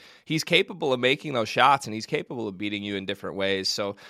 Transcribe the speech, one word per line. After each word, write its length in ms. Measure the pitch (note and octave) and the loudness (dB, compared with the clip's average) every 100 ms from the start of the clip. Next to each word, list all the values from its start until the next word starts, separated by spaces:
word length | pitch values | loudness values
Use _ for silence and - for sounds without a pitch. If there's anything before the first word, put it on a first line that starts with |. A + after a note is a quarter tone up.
| - - - | -18 -20 -4
he's 180 | D#3 | -2
capable 480 | - E3+ G3+ F#3 D3+ | 2 2 2 -2 0
of 80 | B2+ | 2
making 320 | B2+ D3 D#3 | 2 2 0
those 160 | B2+ A2 | -2 0
shots, 400 | - B2+ C#3 A#2 | 4 6 6 0
and 60 | |
he's 120 | A2 - | -8 -4
capable 440 | D3+ - C3 G#2+ | -6 -4 -6 -6
of 80 | F#2 | -4
beating 260 | G#2 G#2 | -4 -4
you 140 | G2+ G2+ | -4 -4
in 80 | F#2+ | -4
different 300 | G2 F#2+ E2+ | -6 -6 -2
ways. 340 | G2 G2 F#2+ | 0 0 0
So, 260 | - G2+ G2+ - | -2 -4 -6 -14